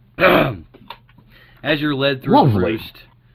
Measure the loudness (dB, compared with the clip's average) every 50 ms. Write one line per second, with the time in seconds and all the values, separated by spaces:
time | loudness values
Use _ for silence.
0 | _ _ -4 0 2 2 4 2 2 0 -4 -10 -14 -20 _ -20 -20 -20 -20 -20
1 | _ _ _ _ -20 _ -20 -20 -20 -20 -20 _ -4 -4 -4 -2 -2 -4 -2 -2
2 | -2 -2 -2 -2 -2 2 2 4 4 4 2 2 0 -2 -4 -6 -10 -14 -20 -20
3 | -20 _ _ _ _ _